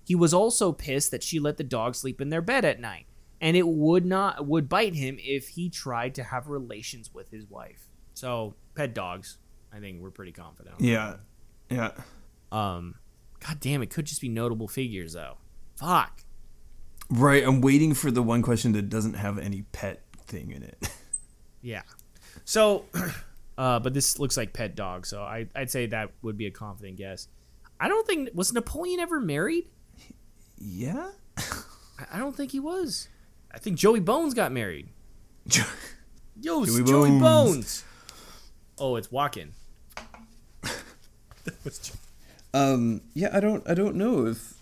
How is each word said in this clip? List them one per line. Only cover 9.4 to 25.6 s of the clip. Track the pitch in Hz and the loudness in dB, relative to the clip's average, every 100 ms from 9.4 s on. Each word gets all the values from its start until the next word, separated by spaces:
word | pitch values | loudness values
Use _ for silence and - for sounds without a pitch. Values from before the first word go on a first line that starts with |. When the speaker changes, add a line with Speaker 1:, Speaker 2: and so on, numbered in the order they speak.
| - - - | -20 -20 -20
Speaker 1:
I | 107 | -16
think | 101 87 | -14 -12
we're | 92 | -14
pretty | - 92 | -14 -18
confident | 82 80 - 92 87 | -16 -20 -20 -16 0
on | |
that. | 120 | 2
Speaker 2:
Yeah, | 110 107 98 - - - - - | 2 0 -10 -18 -20 -20 -20 -6
yeah. | 123 110 - - - - _ - | -4 -4 -6 -18 -20 -20 _ -6
Speaker 1:
Um, | 107 101 87 87 - - _ - - | -2 -2 -4 -10 -14 -20 _ -20 -16
God | - 151 | -10 -6
damn, | 123 143 | -2 -2
it | 110 | -2
could | - | -6
just | 147 - | -6 -6
be | 127 | -4
notable | 113 120 113 107 | -2 -2 -2 -6
figures, | - 127 98 80 | -4 -4 -6 -8
though. | 82 69 65 - - - - | -10 -12 -14 -18 -18 -16 -8
Fuck. | 160 175 - - - - - - - - - - - | 2 2 2 -6 -16 -16 -18 -20 -20 -16 -16 -14 -2
Speaker 2:
Right, | 120 139 139 | 4 8 8
I'm | 127 135 | 6 6
waiting | 135 143 156 | 8 8 6
for | 131 147 | 4 2
the | 120 | 2
one | 117 120 | 4 2
question | 113 117 123 | 4 4 4
that | 104 101 | 2 2
doesn't | 110 110 | 0 0
have | 98 101 104 | -2 -4 -4
any | 101 98 - | -6 -6 -8
pet | - 98 - - - - | -8 -8 -10 -16 -20 -14
thing | 110 - | -12 -10
in | 69 | -12
it. | 62 - - | -16 -10 -10
<laughs> | - - - - - - - | -10 -12 -12 -12 -20 -20 -18
Speaker 1:
Yeah. | 123 104 - - - - - - | -12 -12 -12 -20 -20 -20 -20 -18
So, | - 220 214 196 - 175 180 - | -2 4 6 4 -2 -6 -6 -6
<clears throat> | - - - - | -12 -16 -16 -2
uh, | 131 120 | 2 2
but | 123 | 2
this | 139 - - | 0 0 0
looks | 143 - | 0 -2
like | 113 | -4
pet | - 107 87 | -4 -6 -6
dog, | 95 90 - | -8 -8 -10
so | 101 | -10
I, | 104 117 113 | -8 -8 -8
I'd | - | -8